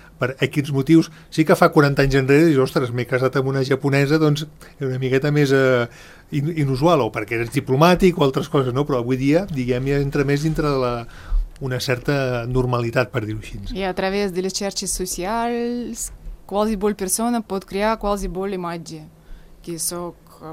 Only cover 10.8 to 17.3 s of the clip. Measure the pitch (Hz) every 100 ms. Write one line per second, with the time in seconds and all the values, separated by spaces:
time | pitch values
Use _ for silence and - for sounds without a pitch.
10.8 | 123 120 120 - - - - - 135 127
11.8 | - 123 117 143 131 123 117 127 127 123
12.8 | 117 123 123 131 107 110 - 110 101 180
13.8 | 190 180 190 196 202 175 185 185 196 -
14.8 | 185 - 185 - 180 233 233 240 240 240
15.8 | 220 226 - - - - - 196 214 214
16.8 | 208 208 185 - 233